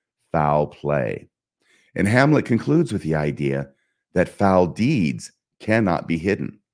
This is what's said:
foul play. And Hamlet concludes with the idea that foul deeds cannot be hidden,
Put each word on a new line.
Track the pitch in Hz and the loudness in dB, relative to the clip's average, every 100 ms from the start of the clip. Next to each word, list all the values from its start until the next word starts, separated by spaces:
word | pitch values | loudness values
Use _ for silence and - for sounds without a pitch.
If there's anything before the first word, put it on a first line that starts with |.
| _ _ _ | _ _ _
foul | 80 76 76 73 | -2 2 0 -2
play. | - 73 73 58 50 - _ _ _ _ _ _ | -6 -4 -2 -4 -8 -14 _ _ _ _ _ _
And | - 98 | -4 2
Hamlet | 123 139 143 | 4 4 4
concludes | - 117 - 156 170 | 2 -2 2 0 0
with | 101 | -4
the | 80 | -2
idea | 78 76 71 71 69 69 _ _ _ _ | -2 -2 -2 -4 -4 -6 _ _ _ _
that | 90 85 | -2 -2
foul | - 98 92 90 | 0 2 4 2
deeds | - 117 151 78 58 - _ _ _ | 0 -2 0 -2 -4 -12 _ _ _
cannot | - 110 104 80 - | -2 0 2 -2 -2
be | 82 | -4
hidden, | 90 95 65 - _ | -2 -2 -6 -12 _